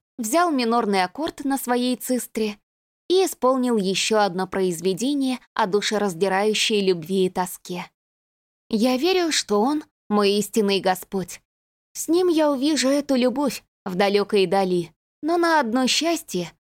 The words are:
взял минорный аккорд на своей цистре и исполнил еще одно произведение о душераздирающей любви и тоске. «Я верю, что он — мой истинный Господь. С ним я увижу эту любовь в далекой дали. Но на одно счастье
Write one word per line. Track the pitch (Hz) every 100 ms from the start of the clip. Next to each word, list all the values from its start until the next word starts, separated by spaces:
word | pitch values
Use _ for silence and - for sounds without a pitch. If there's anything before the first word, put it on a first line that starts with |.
| _ -
взял | 220 320 349
минорный | 277 233 233 220 196
аккорд | 180 - 330 -
на | - 175
своей | - 247 247 247
цистре | - 254 - - 214 208 _ _ _ _ -
и | 359
исполнил | 370 - 254 262 247 226
еще | 185 185 - 214
одно | 202 180 185
произведение | 196 185 165 175 180 247 285 262 247 -
о | - 214
душераздирающей | 202 202 208 202 160 190 190 214 208 - 214
любви | 190 175 156 190 185
и |
тоске. | 185 180 - - 180 - _ _ _ _ _ _ _ -
«Я | 220 247 254
верю, | 330 370 339
что | 285 - 208
он — | 240 302 - _ -
мой | 208 202
истинный | 208 202 233 202 196
Господь. | 175 185 - 190 180 - _ _ _ _ _
С | - -
ним | 339 370
я | 320 302
увижу | 277 277 294 254
эту | 285 285
любовь | 269 247 247 285 - - _
в | -
далекой | 180 202 202 202 214 185
дали. | 196 190 180 165 _ _ _
Но | 302 349
на | 339 320
одно | 233 247 254
счастье | - 320 330 - 180 170 -